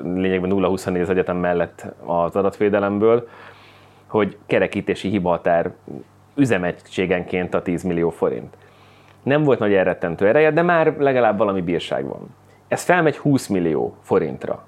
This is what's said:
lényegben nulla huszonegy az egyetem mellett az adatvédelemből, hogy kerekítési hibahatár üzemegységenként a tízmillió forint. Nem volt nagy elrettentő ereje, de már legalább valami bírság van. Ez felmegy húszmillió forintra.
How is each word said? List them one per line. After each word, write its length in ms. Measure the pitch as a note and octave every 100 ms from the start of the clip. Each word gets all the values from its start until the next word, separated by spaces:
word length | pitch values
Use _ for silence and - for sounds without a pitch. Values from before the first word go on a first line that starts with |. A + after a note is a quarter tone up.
lényegben 480 | C#2 F2+ F#2+ F#2 F2+
nulla 180 | G2 F2+
huszonegy 320 | F#2 - F2+
az 100 | F2
egyetem 260 | F#2 E2+ F2+
mellett 500 | F2 F2 E2+ - G#2 - A1+
az 300 | E2+ E2+ G2
adatvédelemből, 920 | G2 - G#2 G2+ G2+ G2+ A2 A#2 A#2 - - - - - - _ -
hogy 300 | G#2+ G#2 - -
kerekítési 600 | A#2+ F#2 G#2 F#2 F2+ G2
hibahatár 640 | G2+ F2 E2+ - E2+ E2+ - - C#2 - _ _
üzemegységenként 1200 | - C3+ G2+ F2+ E2 - - F#2 F2+ F2 F#2 F2+
a 80 | F#2+
tízmillió 480 | F2+ E2+ F#2 E2+ E2
forint. 460 | - F2+ B1 A1+ - - - - - - -
Nem 200 | - C#3+
volt 160 | D3+ A#2+
nagy 160 | G#2
elrettentő 520 | G2 F2+ E2+ F2 D#2+ G2+
ereje, 240 | C3+ D#3
de 120 | D3+
már 320 | F3 E3+ D#3 C#3+
legalább 400 | C#3 C3 A#2 G2+
valami 220 | G#2+ F#2+
bírság 480 | F2 E2 - C2 C2+
van. 260 | G1+ G1+ - - - -
Ez 140 | B2
felmegy 340 | - F3+ D#3+ -
húszmillió 800 | D3 C#3 - G2 E2+ D2 A1+ -
forintra. 640 | - G2+ D#2+ C2+ - -